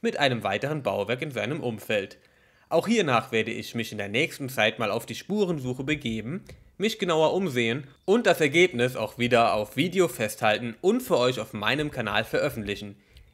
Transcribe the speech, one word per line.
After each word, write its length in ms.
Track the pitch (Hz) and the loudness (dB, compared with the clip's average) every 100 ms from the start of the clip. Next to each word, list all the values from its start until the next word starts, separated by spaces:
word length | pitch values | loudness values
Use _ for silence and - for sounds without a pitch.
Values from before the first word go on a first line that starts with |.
mit 160 | 226 - | -4 2
einem 240 | 143 120 | 2 2
weiteren 400 | 101 101 135 156 | -2 -2 -2 -4
Bauwerk 380 | 123 98 101 127 | -2 -2 -2 -4
in 100 | 156 | -4
seinem 320 | 117 104 156 | -4 -4 -4
Umfeld. 540 | 123 110 - 107 98 - _ _ _ _ - | -4 -6 -2 -2 -2 -8 _ _ _ _ -2
Auch 180 | 165 175 | 0 2
hiernach 460 | 233 170 117 - | 2 4 2 2
werde 180 | 113 107 | 0 -2
ich 240 | 107 110 | -4 -6
mich 160 | 120 110 | -6 -6
in 80 | 104 | -6
der 100 | 101 | -4
nächsten 400 | 107 160 - 131 | -2 -2 -4 -6
Zeit 300 | - 107 104 | 2 2 2
mal 140 | 110 | -2
auf 140 | 110 - | -2 -4
die 100 | 110 | -10
Spurensuche 640 | - 208 185 160 127 127 | -4 0 0 -2 -4 -4
begeben, 640 | 139 151 123 110 107 180 - - - - | -4 -4 -4 -6 -6 -10 -12 -20 -20 -6
mich 180 | 202 220 | -4 -2
genauer 360 | 180 160 156 | 0 2 4
umsehen 520 | 175 190 123 113 120 131 - | 2 0 0 0 0 -6 -6
und 220 | - 226 220 | 0 4 4
das 140 | 170 | 4
Ergebnis 560 | 151 156 180 120 123 127 | 4 4 4 4 0 0
auch 220 | 107 - | -6 -2
wieder 360 | 120 120 117 | 4 6 6
auf 220 | 104 107 - | 2 -2 -2
Video 320 | 175 180 170 | 0 2 0
festhalten 680 | - 107 - 113 107 120 113 | 0 -4 0 2 2 -2 -2
und 220 | 180 240 | 0 2
für 160 | 247 156 | 2 2
euch 200 | 123 131 | 2 0
auf 140 | 117 | -6
meinem 380 | 110 104 135 151 | -6 -2 -2 -2
Kanal 340 | 135 107 104 | -4 -2 -2
veröffentlichen. 720 | 110 - 147 123 101 101 104 101 _ - - | -2 0 -2 -2 -6 -6 -8 -16 _ -20 -20